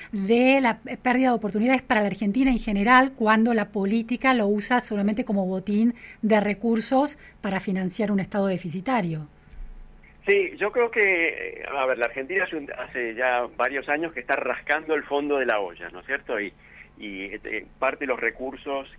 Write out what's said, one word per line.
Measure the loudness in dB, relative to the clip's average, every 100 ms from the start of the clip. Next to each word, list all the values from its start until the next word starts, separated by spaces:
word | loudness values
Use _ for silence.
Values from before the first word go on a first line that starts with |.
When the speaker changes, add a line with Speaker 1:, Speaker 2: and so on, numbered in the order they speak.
| -10
Speaker 1:
de | -4 2 4 6 4
la | 4 0
pérdida | -6 -4 0 2 4
de |
oportunidades | 2 0 0 2 2
para | 2 0
la | 2
Argentina | 0 0 2 2
en | 2
general | 0 0 6 6 6
cuando | 2 4 4 4
la | 2 0
política | -2 0 0 -2 0 2
lo | 2 2
usa | 0 2 0
solamente | 0 0 0 0
como | -2 -2 0
botín | -2 0 2 2 0 -8 -4
de | 2 4
recursos | 4 0 0 0 2 2 2 -2 -18 -12
para | -6 -4
financiar | -2 -2 -2 -2 0
un | 0
Estado | 0 -2 0
deficitario. | -2 -4 -6 -2 -2 -2 -4 -8 -18 -20 -16 -14 -14 -20 -20 -20 -6 2
Speaker 2:
Sí, | 2 2 -2
yo | -2
creo | 0 0
que, | 2 2 2 0 -2 -8 -10 -8
a | -2 0
ver, | 0
la | -2
Argentina | -2 -4 -2
hace | -2 -4
un, | -10 -10
hace | -10 -6 -6
ya | -2 0 0 -2 -2
varios | -2 -2 -4
años | -4 -4
que | -6
está | -4
rascando | -2 -2 -4 -2 -2 0 -4
el |
fondo | -2 -2 0 0
de | 0
la | 0
olla, | -2 -8 -14
¿no | -14
es | -8
cierto? | -8 -4 -6
Y, | -6 -10 -20 -20 -20 -16
y, | -14 -12 -12
eh, | -12 -10 -10 -12 -6
parte | -4 -4
de | -4
los | -4
recursos | -4 -4 -8 -10 -10 -10 -10